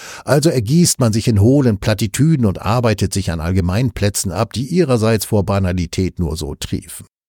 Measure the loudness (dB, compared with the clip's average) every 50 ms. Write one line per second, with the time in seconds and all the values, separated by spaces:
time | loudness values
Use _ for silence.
0 | -20 -18 -18 -14 -4 0 0 2 2 2 2 0 0 2 2 4 4 2 2 2
1 | 0 2 2 2 0 2 2 4 4 4 4 4 4 2 0 0 0 -2 -2 -2
2 | -2 -4 0 0 2 2 4 2 2 0 0 -2 -4 -2 -2 0 0 0 0 0
3 | 0 -2 -2 -2 -4 -2 -4 -4 -2 0 0 0 0 0 0 0 0 -2 -2 -2
4 | -2 -2 -2 -2 -4 -4 -2 -2 -4 -2 -4 -6 -6 -2 0 0 2 2 2 2
5 | 2 2 2 0 0 0 0 0 0 0 0 0 0 0 0 -2 -2 -4 -2 -2
6 | -2 -2 -2 -4 -4 -4 -4 -4 -6 -8 -8 -10 -8 -8 -8 -8 -8 -10 -16 -18
7 | -20 -20 _ _ _